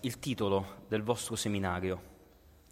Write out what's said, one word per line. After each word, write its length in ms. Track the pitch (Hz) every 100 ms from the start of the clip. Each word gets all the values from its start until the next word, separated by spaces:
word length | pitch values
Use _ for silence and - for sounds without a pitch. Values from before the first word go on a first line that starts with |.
il 140 | 127 -
titolo 640 | 139 117 101 98 95 - -
del 160 | 107
vostro 320 | 107 113 - 110
seminario 680 | 110 101 95 87 92 92 - - - - - - -